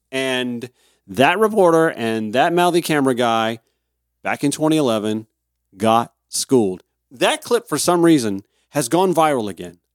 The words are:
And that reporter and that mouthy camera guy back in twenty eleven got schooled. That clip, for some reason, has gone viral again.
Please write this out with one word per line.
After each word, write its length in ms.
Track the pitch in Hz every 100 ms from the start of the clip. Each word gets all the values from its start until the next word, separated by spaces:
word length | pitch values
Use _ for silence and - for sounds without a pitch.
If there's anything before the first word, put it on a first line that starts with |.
| _
And 600 | 131 131 127 123 120 123 _ _ _ -
that 320 | 95 139 180
reporter 540 | 220 214 180 165 160
and 420 | - 113 110 107
that 200 | 120 165
mouthy 280 | 170 175 170
camera 320 | 160 151 131
guy 460 | 120 120 113 113 113 _ _ _ _ _ _
back 200 | 95 117
in 60 | 143
twenty 280 | 135 156 156
eleven 500 | 135 110 107 110 113 _ _ _ _ 98
got 360 | 110 113 117 _ _
schooled. 520 | - - 135 101 90 _ _ _
That 320 | 120 190 302
clip, 240 | - 240 -
for 100 | 147
some 260 | - 175
reason, 380 | 170 156 113 98 - _ _
has 200 | 147 139
gone 240 | 170 190
viral 340 | 165 156 135 104
again. 300 | 90 87 85 _